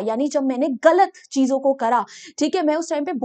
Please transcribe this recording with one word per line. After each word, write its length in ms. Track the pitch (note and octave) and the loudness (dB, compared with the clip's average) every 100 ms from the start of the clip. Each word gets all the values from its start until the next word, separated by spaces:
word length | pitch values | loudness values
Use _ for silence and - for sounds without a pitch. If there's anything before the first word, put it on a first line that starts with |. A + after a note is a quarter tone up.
| A3 | -2
यानी 220 | A3+ D4 | -2 -2
जब 160 | D4 C4+ | -2 -2
मैंने 220 | C4 D4 B3+ | -2 -2 2
गलत 280 | D#4+ F4 F#4 - - | 4 4 2 -2 -8
चीजों 260 | C4+ C4 C4+ | 0 0 2
को 140 | C4+ C4+ | 0 0
करा। 200 | A3+ A#3+ G3+ - E4+ - | 0 0 -2 -10 -14 -4
ठीक 160 | D4 | -2
है, 80 | F#4 D4+ | 0 0
मैं 100 | D4+ | -2
उस 140 | E4+ | -2
टाइम 140 | D4+ | -4
पे 80 | D4 C#4+ | -4 -6